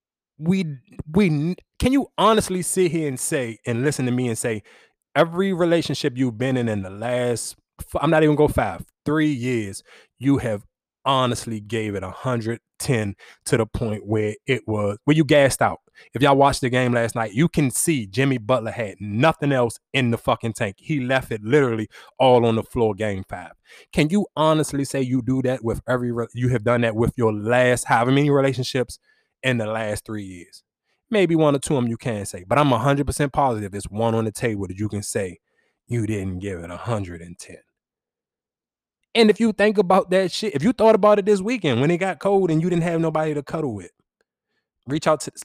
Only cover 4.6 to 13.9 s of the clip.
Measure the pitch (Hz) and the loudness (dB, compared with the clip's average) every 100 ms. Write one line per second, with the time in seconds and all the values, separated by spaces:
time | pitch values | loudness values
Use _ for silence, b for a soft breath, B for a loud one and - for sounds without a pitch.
4.6 | b b b b _ 139 165 170 196 175 | b b b b _ 0 2 2 0 2
5.6 | 175 170 - 139 147 123 131 110 127 131 | 2 2 0 -2 -4 -2 -2 -2 -2 0
6.6 | 117 104 95 98 117 123 123 117 - - | 0 -2 -6 -8 -4 -2 -2 -2 -6 -14
7.6 | _ - - 165 143 156 156 147 151 - | _ -20 -8 -2 2 4 4 4 4 2
8.6 | 110 82 - _ - 156 151 135 123 123 | -2 -6 -14 _ -4 0 0 0 -2 -2
9.6 | 101 95 b b b _ 131 139 120 104 | -4 -10 b b b _ 0 0 0 -6
10.6 | - _ _ _ 135 135 127 117 - 110 | -8 _ _ _ -2 0 0 -2 -6 -10
11.6 | 104 113 107 101 92 90 131 120 110 117 | -6 -4 -4 -6 -8 -8 -4 -4 -4 -8
12.6 | _ _ - 120 104 - B B - 139 | _ _ -2 0 0 -6 B B -2 0
13.6 | 110 - 117 | 0 -4 -6